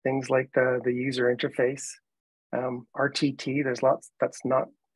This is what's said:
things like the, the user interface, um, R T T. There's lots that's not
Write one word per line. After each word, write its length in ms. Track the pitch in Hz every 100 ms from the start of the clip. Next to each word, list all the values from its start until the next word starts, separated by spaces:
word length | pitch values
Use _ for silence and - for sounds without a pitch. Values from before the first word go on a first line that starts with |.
things 260 | 131 135 127
like 200 | 131 131
the, 260 | 135 127 127
the 80 | 123
user 420 | 123 135 127 123
interface, 520 | 123 143 - 127 143 - - _ _ _ _ -
um, 340 | 123 127 123 -
R 140 | - 135
T 240 | - 143
T. 300 | 139 139 139
There's 200 | 135 123
lots 280 | 131 - - -
that's 240 | 123 -
not 220 | 123 131 - _ _